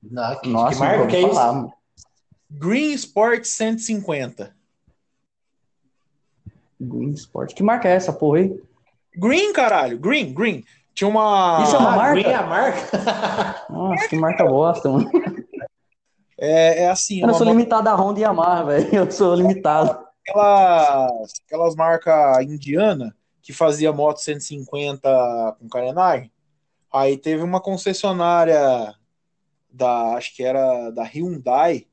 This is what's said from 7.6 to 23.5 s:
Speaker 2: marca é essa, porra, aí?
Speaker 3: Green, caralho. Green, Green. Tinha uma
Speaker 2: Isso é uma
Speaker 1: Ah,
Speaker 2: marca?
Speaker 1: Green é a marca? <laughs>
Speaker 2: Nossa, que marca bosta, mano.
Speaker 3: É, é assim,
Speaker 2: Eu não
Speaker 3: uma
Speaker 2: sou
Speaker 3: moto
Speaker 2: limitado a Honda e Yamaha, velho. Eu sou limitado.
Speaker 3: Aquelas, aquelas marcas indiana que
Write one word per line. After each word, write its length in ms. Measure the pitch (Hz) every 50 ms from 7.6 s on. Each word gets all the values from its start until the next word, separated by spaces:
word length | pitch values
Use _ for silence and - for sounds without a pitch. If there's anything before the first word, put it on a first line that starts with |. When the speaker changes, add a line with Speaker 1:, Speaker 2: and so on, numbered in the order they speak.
| 190
Speaker 2:
marca 260 | 214 233 240 233 190
é 40 | 180
essa, 200 | 185 185 - 151
porra, 260 | - 160 151 147 165
aí? 220 | 190 190 190 - - _ _ _ _ _ _ _ _ _ _
Speaker 3:
Green, 360 | 175 180 226 277 339 403 415 392
caralho. 440 | 320 262 226 208 170 139 123 120 117
Green, 340 | 139 196 277 302 233 139 127
Green. 300 | 143 220 233 185 131 - _ _ _ _ _ _
Tinha 140 | - 190 202
uma 520 | 214 220 214 214 202 196 185 175 170 160 151
Speaker 2:
Isso 120 | 151 147
é 40 | -
uma 140 | 240 - -
Speaker 1:
Ah, 20 |
Speaker 2:
marca? 180 | - - - 196
Speaker 1:
Green 120 | 185 214 -
é 40 | 262
a 100 | 226 175
marca? 520 | 160 165 190 247 262 - - - - - 190 - 233 196 - 220 202
<laughs> 400 | - - 190 - - - - -
Speaker 2:
Nossa, 380 | - - 180 190 180 - 427 453
que 80 | -
marca 300 | 160 160 160 165 - 175
bosta, 440 | 170 131 139 156 165 170 - - 143
mano. 200 | 131 143 - - - - - - - - - _ - - - - _ _ _ _ _ _ _ _ _ _ _ _ _ -
Speaker 3:
É, 460 | - 147 160 160 165 165 165 165 175
é 60 | 175
assim, 300 | 190 185 - - 208 185
Speaker 2:
Eu 60 | - 240
não 60 | 233
Speaker 3:
uma 40 | -
Speaker 2:
sou 100 | 240 226
Speaker 3:
moto 80 | 226 233
Speaker 2:
limitado 320 | 240 233 233 220 214 220
a 60 | 214
Honda 240 | 180 190 202 208 202
e 40 | 214
Yamaha, 400 | 214 190 165 165 175 180 170 165
velho. 300 | 147 143 147 156 - 196
Eu 160 | 202 180 185
sou 240 | - - 202 180 175
limitado. 680 | 175 180 185 190 190 - 156 151 156 156 156 - - - _ _ _ _
Speaker 3:
Aquelas, 1040 | - 196 208 208 202 202 196 190 180 175 165 156 143 139 135 131 127 123 117 110 107 - - _
aquelas 300 | _ 151 156 170 196 190
marcas 680 | 156 160 165 165 165 - 175 160 151 147 139 131 127 135
indiana 680 | 143 151 147 139 143 143 165 208 214 190 156 120 - - _ _ _ _ _
que 100 | _ -